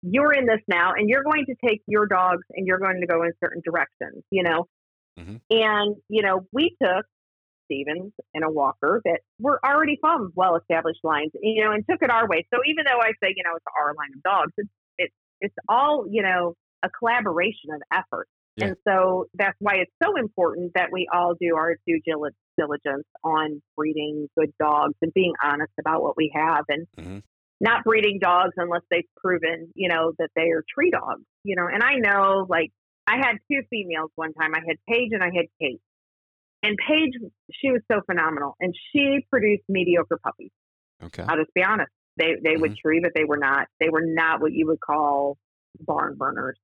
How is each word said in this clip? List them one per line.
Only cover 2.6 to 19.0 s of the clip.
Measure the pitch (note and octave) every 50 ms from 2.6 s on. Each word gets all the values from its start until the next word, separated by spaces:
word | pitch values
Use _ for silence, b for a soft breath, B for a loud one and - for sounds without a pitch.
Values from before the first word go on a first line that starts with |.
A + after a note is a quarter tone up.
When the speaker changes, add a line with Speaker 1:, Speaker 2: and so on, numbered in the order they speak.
| F#3+
Speaker 1:
you're | F#3 F#3 F#3
going | G3 F#3+ F#3 F3+
to | F3+
go | F3 F3 E3 E3+
in | E3+ E3+ _ -
certain | E3+ - E3+ D#3+
directions, | - E3 E3+ C#3 - _ _ - D#2 - - - _
you | - F#3+ F3+
know? | E3+ E3 E3 F3 _ _ _ _ _ _ _ _ _ _ -
Speaker 2:
Mm-hmm. | F2 F2 G#2 A#2 _ _
Speaker 1:
And, | A3 A3+ A3 A3 G#3+ G#3 G#3 G#3 G#3 G3+ _ _
you | G#3 G#3+ G#3
know, | G3 F#3+ F#3+ F#3 _ -
we | B3+ D#4 F4+ - _
took | C4 F#3+ F3+ F#3 G#3+ _ _ _ _ _ _ _ _ _ _ _ _
Stevens | _ D3+ C3+ C#3 D3 D#3 E3+ F#3 G#3 - - - _ _
and | D#3 D#3+
a | D#3+
Walker | D#3 D3+ C#3+ C3 C#3 _ - D3 F#3 A3+ -
that | F#3 E3+ - _ _ _ _
were | G#3+ C4+ C#4+ - -
already | C4 C#4 D4 D#4 D4 D4 -
from | - D#4 E4+ D4+ A3 F#3 E3
well-established | F3+ F#3 F#3 E3+ E3 - _ E3+ D#3+ D#3+ E3 E3 - -
lines, | D#3+ D#3 D3 D3 D#3 - - G3+
you | G#3+ A3 G#3+ G#3+
know, | G#3+ G#3+
and | G#3 G#3+ -
took | F#4 - -
it | C4
our | A#3+ A3+ A3+ G#3+
way. | F#3 D#3+ E3 _ -
So | A#3+ C4
even | D4 D#4 D#4+ D#4 C#4+
though | B3+ A#3+
I | A#3 A3+ A3+ - -
say, | F#3+ F#3+
you | F#3 F3+
know, | F3 E3
it's | E3 _ - -
our | D3+ D3 D3 D3+
line | D3+ D3 C#3 C#3
of | C3+ _
dogs, | F#3 G3+ F#3+ D3+ D3 -
it's, | - G#3 G#3 _ _ _ _ _ -
it's, | F3+ - _ _ _ _ _ _
it's | - G3+ _ - - -
all, | A3 A#3+ C4+ D4 D4+ D4 A3 F3+
you | G3+ A3 G3
know, | F#3+ F#3 F3+ F3+ F3 E3+ _ _ _ _ _ -
a | F3+
collaboration | - - - A#3 A#3 B3 A3+ G#3 E3+ E3 F3 F#3+ - - - D3 D#3
of | D3 C#3+ _ D#3
effort. | F3+ F#3 _ - F#2 - _ _ _ _ _ _
Speaker 2:
Yeah. | - G#3+ G3+
Speaker 1:
And | F#3 - _
so | - G3 F#3+